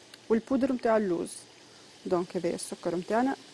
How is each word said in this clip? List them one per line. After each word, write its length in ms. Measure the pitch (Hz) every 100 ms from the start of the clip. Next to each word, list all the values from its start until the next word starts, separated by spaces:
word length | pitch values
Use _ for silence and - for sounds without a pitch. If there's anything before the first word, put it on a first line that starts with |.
| - - -
والبودر 440 | 226 - 269 269
متاع 240 | 247 233 220
اللوز. 340 | 202 170 - - - - - - - - 190
دونك 320 | 175 180 185
هذا 180 | 170 147
السكر 400 | - - 175 170
متاعنا 400 | 175 214 262 - -